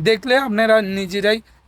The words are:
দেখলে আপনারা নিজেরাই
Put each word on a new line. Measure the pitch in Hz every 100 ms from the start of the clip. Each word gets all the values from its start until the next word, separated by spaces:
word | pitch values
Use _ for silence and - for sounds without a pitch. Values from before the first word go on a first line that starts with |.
দেখলে | 165 220 262 262
আপনারা | 269 208 226 220
নিজেরাই | 196 196 190 202 202 226 - _